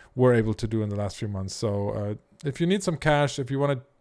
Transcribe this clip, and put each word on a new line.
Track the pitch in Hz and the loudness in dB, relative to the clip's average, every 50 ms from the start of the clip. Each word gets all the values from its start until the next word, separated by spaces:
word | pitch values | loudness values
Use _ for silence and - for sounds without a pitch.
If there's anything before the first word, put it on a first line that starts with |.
| - - - | -20 -10 0
were | 127 123 127 120 | 4 4 6 6
able | 117 110 110 107 | 6 4 2 0
to | - - | -2 -2
do | 107 113 110 107 | -2 -2 -2 -2
in | 104 | -2
the | 101 | -2
last | 101 104 98 - | -2 -4 -4 -6
few | - 117 104 | -6 -8 -6
months. | 101 95 95 92 - | -6 -6 -6 -6 -6
So, | - - 107 101 101 101 104 | -4 -4 -2 -2 -2 -2 -2
uh, | 107 107 101 104 107 - _ _ _ - - | -4 -4 -4 -6 -6 -8 _ _ _ -10 -8
if | 147 127 - | -6 -4 0
you | 170 | 2
need | 170 190 185 - | 2 2 2 0
some | 185 165 | -2 -2
cash, | 131 - 156 147 147 147 131 - - | 0 2 4 4 4 4 2 0 -4
if | 131 120 | -4 -2
you | 135 135 | -2 0
wanna | 143 143 139 127 - _ _ - | 0 0 0 -2 -4 _ _ -20